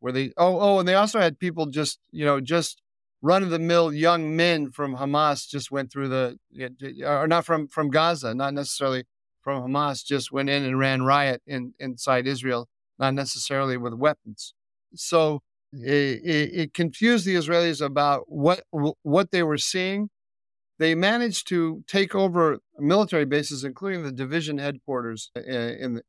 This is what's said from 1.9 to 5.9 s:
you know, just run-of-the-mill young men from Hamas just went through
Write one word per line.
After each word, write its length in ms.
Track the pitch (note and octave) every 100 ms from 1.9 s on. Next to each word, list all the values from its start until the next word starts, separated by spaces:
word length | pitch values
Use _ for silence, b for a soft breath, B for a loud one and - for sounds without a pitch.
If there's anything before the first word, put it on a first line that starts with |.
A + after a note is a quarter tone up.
| - _
you 140 | D#3+ D3
know, 160 | C#3
just 400 | C3 E3+ D#3 - _ _ _ _
run-of-the-mill 720 | C#3+ F#3+ F#3 E3 E3 E3+ E3
young 420 | D3 E3 E3+ D#3 D#3+
men 360 | F3 E3 C#3
from 260 | C3+ C#3+ C3
Hamas 500 | C#3 D3 D3+ C#3 -
just 240 | C#3+ -
went 180 | C#3
through 200 | C3